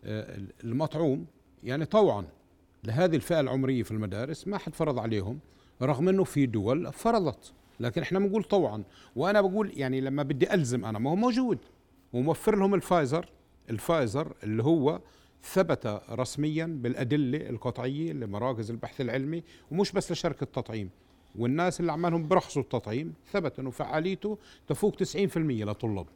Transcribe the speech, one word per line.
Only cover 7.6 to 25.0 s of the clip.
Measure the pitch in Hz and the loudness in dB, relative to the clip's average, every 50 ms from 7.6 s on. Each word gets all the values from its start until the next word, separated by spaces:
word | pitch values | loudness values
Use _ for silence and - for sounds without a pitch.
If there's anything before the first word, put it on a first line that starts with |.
| _ _ _ _ | _ _ _ _
لكن | 117 120 110 170 151 | -4 -2 -2 -2 -2
إحنا | - 170 190 | 0 0 2
بنقول | 202 202 190 220 190 | 2 2 2 0 0
طوعًا. | - - 202 165 117 104 107 101 - - - - - _ | 2 4 4 4 2 0 -4 -10 -12 -16 -20 -20 -12 _
وأنا | 113 151 180 208 214 | -2 0 4 4 4
بقول | 196 190 185 214 214 196 - | 4 4 2 2 0 -2 -2
يعني | - 139 131 127 131 | -4 -2 -2 0 0
لما | 131 135 135 143 147 | -2 0 0 -2 0
بدي | 135 147 131 180 - 214 | 0 2 2 2 4 4
ألزم | 190 156 117 120 123 120 | 2 2 2 0 -2 -2
أنا، | 113 110 104 | -2 -4 -2
ما | 113 135 | 0 0
هو | 160 | 2
موجود | 190 220 247 240 240 262 240 196 123 - - - _ _ _ _ _ _ _ - | 2 2 2 2 2 2 0 0 -2 -4 -14 -20 _ _ _ _ _ _ _ -2
وموفر | 120 127 151 160 - - - 208 | -2 2 2 0 2 2 2 4
لهم | 202 196 196 202 | 4 4 4 4
الفايزر، | 185 - - 185 175 151 127 135 165 180 - - _ _ _ _ _ _ - | 2 2 4 4 4 4 4 0 -2 -2 -4 -16 _ _ _ _ _ _ -8
الفايزر | 117 107 - - 170 160 135 113 98 135 160 - - _ - | -8 -6 0 2 2 2 2 2 0 -2 -4 -4 -8 _ -6
اللي | 104 107 110 113 | -4 -2 0 4
هو | 143 165 165 131 139 165 185 - - - - - _ _ _ - | 4 4 4 4 2 0 0 -6 -14 -20 -20 -20 _ _ _ -16
ثبت | - - 185 190 165 151 117 - 120 104 101 - - | -2 2 2 4 4 2 0 0 -4 -4 -4 -8 -10
رسميًا | 110 113 127 120 - - 147 151 156 156 165 | -4 -4 -4 -4 -2 -2 -2 -2 0 -2 -4
بالأدلة | 165 165 143 120 120 131 - 139 120 143 151 147 127 123 151 - - | -4 -6 -4 -2 -2 -2 0 0 0 2 2 2 2 0 -2 -4 -6
القطعية | 123 113 - 127 117 - 120 127 139 147 160 165 156 | -8 -6 -4 -6 -6 -4 -4 -6 -4 -4 -4 -4 -4
لمراكز | 143 120 104 98 104 113 131 131 110 113 104 | -6 -6 -6 -4 -2 -2 -2 -2 -4 -4 -6
البحث | 117 110 - - - - | -6 -8 -8 -10 -6 -4
العلمي، | 139 120 110 135 135 143 160 170 165 - - - - _ | -4 -2 -2 -2 -2 -2 -4 -6 -8 -12 -20 -20 -14 _
ومش | 147 170 202 190 - | 0 0 0 2 0
بس | 196 180 - 175 | -2 -2 -2 -6
لشركة | - - 170 139 - 147 | -2 -2 -4 -2 -2 -6
التطعيم، | - - - - - 113 110 101 90 - _ _ _ _ _ _ _ _ 95 | -6 -4 -8 -6 -6 -6 -8 -8 -8 -10 _ _ _ _ _ _ _ _ -2
والناس | 113 120 131 160 175 185 170 - | 0 0 2 2 2 0 0 0
اللي | 175 170 151 | -2 -2 -2
عمالهم | 156 170 175 165 170 160 151 | 0 0 0 0 0 2 4
برخصوا | 190 185 - - - 147 127 | 4 4 4 2 -2 -4 -2
التطعيم، | - - 123 - - 107 123 156 170 160 - _ - - | 0 -2 -4 -2 -2 -4 -4 -4 -6 -10 -14 _ -4 -4
ثبت | 202 175 143 - - | -2 -2 -2 -4 -4
إنه | 131 131 | -8 -8
فعاليته | 120 - 151 - 135 156 160 185 190 185 - 208 214 202 - - - - _ _ | -6 -6 -6 -2 -2 0 0 0 -2 -2 -4 -6 -6 -6 -10 -20 -20 -20 _ _
تفوق | 147 - - 208 - | -2 2 2 2 2
تسعين | - | 2